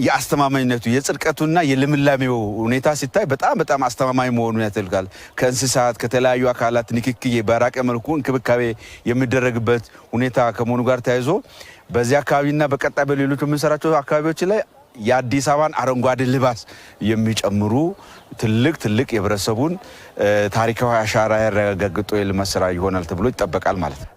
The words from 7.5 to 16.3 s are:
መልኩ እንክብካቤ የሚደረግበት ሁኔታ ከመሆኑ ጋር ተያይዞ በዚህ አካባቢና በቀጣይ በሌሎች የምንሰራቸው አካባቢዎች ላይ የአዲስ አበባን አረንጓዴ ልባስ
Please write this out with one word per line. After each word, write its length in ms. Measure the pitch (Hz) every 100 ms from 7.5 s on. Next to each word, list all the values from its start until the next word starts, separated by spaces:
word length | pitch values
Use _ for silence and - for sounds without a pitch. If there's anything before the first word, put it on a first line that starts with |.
| 117 120 127
መልኩ 240 | 123 120 113
እንክብካቤ 500 | 156 131 131 117 123 120 113 - - -
የሚደረግበት 760 | 123 131 131 127 117 110 120 113 - -
ሁኔታ 400 | 117 127 127 120
ከመሆኑ 320 | 113 117 123
ጋር 180 | 123 127
ተያይዞ 280 | 123 123 127 202 - - - - -
በዚህ 280 | 120 120 143
አካባቢና 460 | - 143 143 147 147
በቀጣይ 400 | 135 147 143 143
በሌሎች 340 | 139 139 139
የምንሰራቸው 540 | 147 147 151 151 160 156
አካባቢዎች 460 | 131 151 156 160
ላይ 180 | 180 214 - - - -
የአዲስ 520 | 107 123 127 135 135
አበባን 260 | 147 156 151
አረንጓዴ 460 | 123 127 127 127
ልባስ 340 | 131